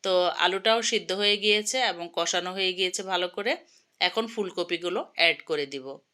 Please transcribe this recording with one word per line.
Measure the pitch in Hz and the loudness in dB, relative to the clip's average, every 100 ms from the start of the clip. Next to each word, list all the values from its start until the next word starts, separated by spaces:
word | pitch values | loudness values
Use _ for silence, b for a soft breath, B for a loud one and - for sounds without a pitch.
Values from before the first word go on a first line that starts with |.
তো | 196 185 180 - | 4 4 4 2
আলুটাও | 180 190 220 226 | 0 2 2 2
সিদ্ধ | 220 220 170 190 | 2 -2 -2 0
হয়ে | 208 208 | 2 2
গিয়েছে | 208 208 214 254 233 | 4 2 2 0 0
এবং | 175 170 | -2 -6
কষানো | 170 170 185 180 | -2 0 0 -2
হয়ে | 190 190 | -2 -2
গিয়েছে | 180 185 180 | 0 -2 -2
ভালো | 190 180 180 | -4 -2 -2
করে। | - 208 339 b b b _ | -2 -4 -4 b b b _
এখন | 180 220 220 | 0 0 -4
ফুলকপিগুলো | 226 190 180 175 170 175 196 - - | -4 -4 -4 -4 -2 -2 -4 -6 2
অ্যাড | 165 156 | 2 2
করে | - 151 139 | -4 -4 -4
দিব। | 135 131 143 _ | -8 -10 -14 _